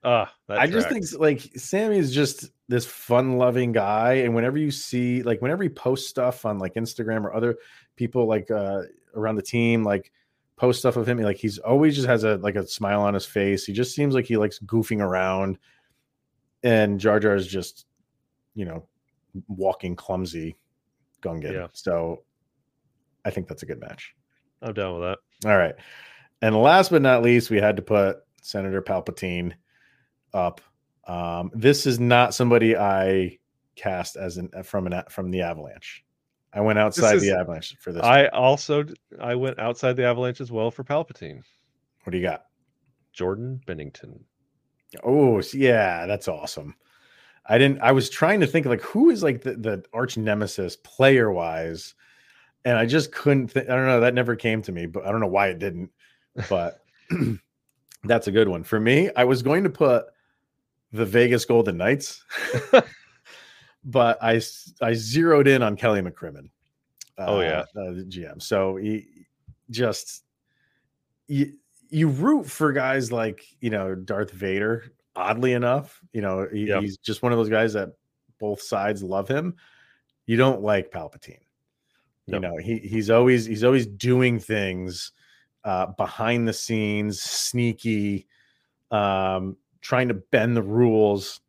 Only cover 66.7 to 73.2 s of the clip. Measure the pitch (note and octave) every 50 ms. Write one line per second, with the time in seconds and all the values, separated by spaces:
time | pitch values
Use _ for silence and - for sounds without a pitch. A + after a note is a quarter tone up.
66.7 | _ _ _ _ _ _ - _ _ - F#2+ F2+ G#2 G2+ F2+ D#2+ D#2 D2+ D#2 _
67.7 | _ G#2 G2 F2+ F2 F2+ F#2+ F#2 F#2 F2+ E2+ - - - - - A2+ G2 F#2+ F#2+
68.7 | F#2+ F#2+ G#2 G#2+ G#2+ G#2+ - _ _ - - _ _ _ _ - - _ _ -
69.7 | A#2 A2+ B2 A2 G#2 - - - - - _ _ _ _ _ _ _ _ _ _
70.7 | _ _ _ _ _ _ _ _ _ _ _ - C#3+ C#3 C#3+ C#3+ - _ _ _
71.7 | _ _ _ _ D#3 D#3 D#3+ D#3 C3+ C3 E3+ C4 D#4 C#4+ - C#3 - - D#3 D3+
72.7 | C3 C#3 B2+ C3 C3+ C3+ B2+ A2 B2 A#2